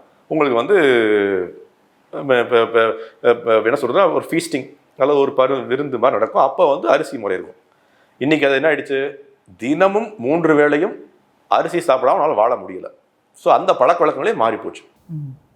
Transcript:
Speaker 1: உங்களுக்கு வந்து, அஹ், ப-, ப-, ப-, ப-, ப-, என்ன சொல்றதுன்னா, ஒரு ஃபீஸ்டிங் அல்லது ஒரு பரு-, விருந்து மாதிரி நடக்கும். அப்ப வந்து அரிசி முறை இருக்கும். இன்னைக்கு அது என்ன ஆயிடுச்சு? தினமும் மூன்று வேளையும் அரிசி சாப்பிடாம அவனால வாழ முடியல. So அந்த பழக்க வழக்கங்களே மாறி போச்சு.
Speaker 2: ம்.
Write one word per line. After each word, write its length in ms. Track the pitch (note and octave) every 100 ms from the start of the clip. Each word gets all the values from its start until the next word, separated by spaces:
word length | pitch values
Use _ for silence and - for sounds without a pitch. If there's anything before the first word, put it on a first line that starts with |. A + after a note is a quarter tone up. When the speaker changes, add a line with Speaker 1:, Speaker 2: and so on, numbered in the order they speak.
| _ _ _
Speaker 1:
உங்களுக்கு 300 | D#3 C#3+ A#2
வந்து, 180 | C#3+ G3+ C#3+ A#2+ G#2+ G#2 G2+ F#2+ F2 - - _ _ _ _
அஹ், 140 | - C#3+
ப-, 200 | B2 A#2
ப-, 220 | A#2+ A2
ப-, 220 | A2+ A2+ - - -
ப-, 220 | A#2+ A#2 A#2
ப-, 180 | A2
என்ன 140 | G#2+ C#3
சொல்றதுன்னா, 320 | B2 D3+ F#3
ஒரு 120 | D3 -
ஃபீஸ்டிங் 480 | E3 E3 C#3 - - _ -
அல்லது 220 | C3+ C#3+
ஒரு 140 | C#3 C3+
பரு-, 280 | C3 C#3 A2+
விருந்து 320 | B2+ D3 B2
மாதிரி 220 | B2+ G#2
நடக்கும். 220 | G#2+ G3
அப்ப 280 | C3+ - D#3+
வந்து 180 | C#3 -
அரிசி 300 | D3 D3+ C3
முறை 200 | G2+ F#2
இருக்கும். 200 | E2+ - _ _ _ _ _ _
இன்னைக்கு 300 | C3+ D#3 C#3
அது 80 | C3+
என்ன 140 | D#3
ஆயிடுச்சு? 460 | D3 - C3+ C#3+ - - _ _ F#2
தினமும் 560 | A#2 D#3 F#3+ G3+ G#3+ -
மூன்று 380 | A#2+ E3 D#3+ D3
வேளையும் 400 | D3 D3+ G3+ - - _ _ _ _
அரிசி 300 | G#2+ E3 E3+
சாப்பிடாம 280 | D#3+ C3 B2+
அவனால 300 | F3+ D3+ G#2
வாழ 200 | A2+ A2+
முடியல. 300 | F#2+ F2+ - - _ _ _
So 220 | _ F3
அந்த 220 | C3 F#3+ -
பழக்க 300 | B2+ - D3+
வழக்கங்களே 300 | C3+ F3+ A3+
மாறி 200 | A2+ G#2+
போச்சு. 280 | F2 - - _ _
Speaker 2:
ம். 420 | D#3 C#3 C3 _